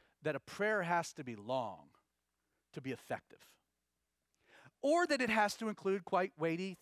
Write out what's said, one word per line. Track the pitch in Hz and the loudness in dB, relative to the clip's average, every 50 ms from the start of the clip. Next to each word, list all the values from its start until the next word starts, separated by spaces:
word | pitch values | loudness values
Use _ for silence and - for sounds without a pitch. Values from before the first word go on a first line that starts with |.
| _ _ _ _ | _ _ _ _
that | 143 156 143 | -4 -4 -4
a | 131 | -4
prayer | - - - - 202 214 220 202 175 | -6 -8 -4 -2 0 2 2 2 2
has | 170 175 170 160 - - | 2 2 2 0 -2 -6
to | 160 135 | -10 -8
be | 123 113 | -8 -8
long | 101 101 117 131 131 117 101 90 80 71 - _ _ _ _ _ _ _ _ _ _ _ _ _ _ _ _ | -8 -4 -2 -2 -2 -2 -4 -6 -10 -16 -20 _ _ _ _ _ _ _ _ _ _ _ _ _ _ _ _
to | - - | -14 -10
be | 127 131 | -8 -8
effective, | 120 - - - 120 - - _ - - - - - _ _ _ _ _ _ _ _ _ _ _ _ _ _ _ _ _ _ _ - - - - _ _ | -8 -8 -8 -8 -8 -8 -10 _ -20 -20 -20 -20 -20 _ _ _ _ _ _ _ _ _ _ _ _ _ _ _ _ _ _ _ -20 -20 -20 -20 _ _
or | - 285 320 349 349 | 2 4 4 4 4
that | 311 294 262 | 4 2 2
it | 254 220 | 2 2
has | 220 220 208 208 - | 4 4 4 2 0
to | - 226 | -2 -4
include | 214 202 - - 190 196 202 170 | -6 -4 -2 -2 0 0 0 0
quite | - 202 180 190 - - | 0 2 2 2 0 -2
weighty | 151 165 165 160 175 190 196 175 - | -2 0 0 0 0 -2 -4 -6 -8